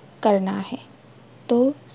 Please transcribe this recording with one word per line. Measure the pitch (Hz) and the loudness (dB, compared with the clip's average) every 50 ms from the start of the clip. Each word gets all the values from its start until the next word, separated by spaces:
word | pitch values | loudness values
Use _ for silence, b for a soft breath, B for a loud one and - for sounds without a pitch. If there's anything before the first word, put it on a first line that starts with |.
| - - - - | -16 -20 -10 -2
करना | - 220 208 196 190 190 202 202 | 0 2 2 2 0 -2 -6 -6
है। | 190 - - - - - - - - - - - - - - - - - | -8 -8 -12 -14 -16 -18 -20 -20 -20 -20 -20 -20 -20 -20 -20 -12 -4 -2
तो | 247 240 247 269 294 - - - | 0 2 2 0 0 -4 -12 -20